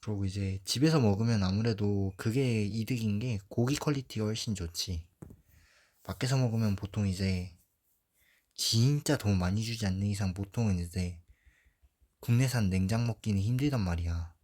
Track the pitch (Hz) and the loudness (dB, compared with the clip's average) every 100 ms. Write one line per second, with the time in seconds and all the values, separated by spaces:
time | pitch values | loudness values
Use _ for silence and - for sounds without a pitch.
0 | - 104 98 98 98 95 - - 156 160 | -6 -4 -2 -2 -4 -4 -4 2 4 4
1 | 113 98 117 113 95 98 113 107 104 101 | 4 2 2 2 2 2 0 0 0 0
2 | 95 - - 113 131 113 104 110 110 127 | -2 -2 -2 0 0 0 0 -2 -2 -2
3 | 110 104 123 107 - - 123 143 - 139 | 0 0 -2 -6 -6 0 0 0 0 -2
4 | 131 - 104 107 - 101 82 - - 85 | -4 -4 -2 -2 -4 -4 -4 -6 -4 -6
5 | 80 _ - - _ - _ _ _ _ | -6 _ -20 -20 _ -20 _ _ _ _
6 | - 95 127 135 127 113 110 98 101 - | -12 -6 0 2 2 2 2 0 -2 0
7 | 101 92 95 92 92 - _ _ _ _ | 0 2 0 0 -4 -12 _ _ _ _
8 | _ _ _ _ _ - - 113 123 147 | _ _ _ _ _ -6 0 4 4 2
9 | - 143 101 98 90 101 110 117 101 92 | 0 0 2 2 2 0 -2 -2 -2 0
10 | 101 101 101 90 98 - 113 90 87 92 | 0 0 -2 -2 -6 -2 0 0 -2 -4
11 | 90 87 _ - _ _ _ _ _ _ | -4 -6 _ -20 _ _ _ _ _ _
12 | _ _ - 120 131 123 101 92 95 113 | _ _ 0 2 4 2 2 2 2 2
13 | 120 110 - 101 101 127 143 135 92 85 | 0 -2 0 0 2 2 0 0 0 0
14 | 85 85 82 - | -2 -4 -6 -12